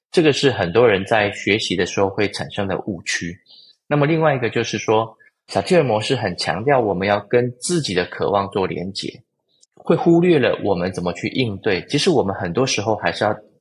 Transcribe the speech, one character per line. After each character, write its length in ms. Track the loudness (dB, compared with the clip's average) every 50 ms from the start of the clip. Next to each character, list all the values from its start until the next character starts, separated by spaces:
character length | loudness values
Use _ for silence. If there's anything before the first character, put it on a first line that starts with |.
| _ _
这 100 | 2 2
个 100 | 4 4
是 160 | 4 2 2 0
很 220 | 0 0 -2 2
多 140 | 4 4 6
人 180 | 6 4 2 2
在 240 | 2 2 2 2 0
学 260 | -2 -2 0 0 0 0
习 160 | 0 -2 -2
的 100 | -2 -2
时 160 | -2 0 0
候 80 | 0 0
会 220 | 0 -2 -2 -2
产 180 | -4 -6 -10 -8
生 160 | -6 -6 -4 -4
的 100 | -4 -4 -6
误 160 | -8 -10 -8
区。 340 | -6 -6 -6 -6 -6 -8 -10 -14 _ -20 -20 -20 -20 -20 _ _ _ -4
那 80 | 0
么 100 | 0 2
另 140 | 2 2 2
外 140 | 2 2 2
一 20 | 0
个 100 | -2 -2
就 140 | -2 -2
是 160 | -2 -2 -4 -4
说， 380 | 0 2 2 2 2 0 -6 _ _ _ _ _ _ -6
萨 120 | -4 -2
提 140 | 0 2 4
尔 80 | 4
模 180 | 4 4 2 0
式 140 | 0 -2 -2
很 220 | -2 -2 -4 -4
强 260 | -4 -4 -4 -4 -2 0
调 160 | 2 2 2
我 140 | 2 0 0
们 120 | 0 0 0
要 100 | 0 0 0 0
跟 240 | 2 2 2 0 -4 -8
自 220 | -4 -2 -2 -2
己 140 | -2 -2 -2
的 100 | -2 -2
渴 240 | -2 -4 -4 -2 0
望 180 | 0 0 0 -2
做 140 | -2 -2 -2
连 280 | -2 -4 -6 -8 -8
结， 200 | -10 -10 -10 -10 -12 -14 _ _ _ _ _ _ _ _ _ _ _
会 220 | -6 -2 0 0
忽 240 | 2 4 4 4 6
略 180 | 6 4 4 4
了 180 | 4 2 0 0 -2
我 80 | -2
们 200 | 0 0 -2 -4
怎 100 | -4 -4
么 100 | -4 -6 -4
去 120 | -4 -6 -4
应 260 | -2 -2 -2 -2 -4 -4
对。 260 | -2 -2 -2 -2 -2 -2
其 100 | -2 0
实 120 | 2 2
我 120 | 2 2
们 100 | 0 0 -4
很 160 | -6 -6 -4
多 120 | -2 -2 -2
时 160 | 0 -2 -2
候 140 | -2 -2 -2
还 160 | 0 -2 -2
是 140 | -2 0 0
要 120 | 0 -2 -4 -8 _ _ _